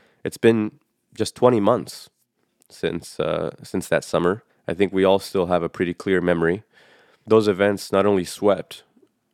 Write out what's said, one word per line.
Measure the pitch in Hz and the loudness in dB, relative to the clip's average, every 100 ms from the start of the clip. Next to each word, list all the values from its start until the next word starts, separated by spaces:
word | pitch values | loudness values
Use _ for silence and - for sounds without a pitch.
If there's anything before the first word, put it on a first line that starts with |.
| _ _ | _ _
It's | - - | -12 2
been | 117 113 107 - _ _ _ | 4 4 0 -8 _ _ _
just | - 107 | -8 -8
twenty | - 123 117 | 2 4 4
months | 101 117 - - - _ _ _ _ _ _ | 2 0 -4 -16 -20 _ _ _ _ _ _
since, | - 85 85 - - | -8 -6 -6 -10 -8
uh, | 80 80 82 - | -6 -4 -8 -12
since | - 95 - | -10 -8 -2
that | 78 | -4
summer. | - 82 90 113 _ _ - | -2 -2 0 -2 _ _ -8
I | |
think | 82 95 | -2 0
we | 95 | 2
all | 95 98 | 2 2
still | - 98 87 | 0 -4 0
have | 87 | -2
a | 82 | -2
pretty | - 87 | -4 -6
clear | - 101 92 | -4 -2 0
memory. | 87 85 82 98 - _ _ _ _ _ - | 0 0 0 -2 -8 _ _ _ _ _ 2
Those | 110 104 | 2 4
events | 92 101 98 - | 2 0 -2 -2
not | 98 | 2
only | 101 98 | 2 2
swept | 85 - 101 90 - - _ _ _ _ _ | -2 -2 0 0 -4 -18 _ _ _ _ _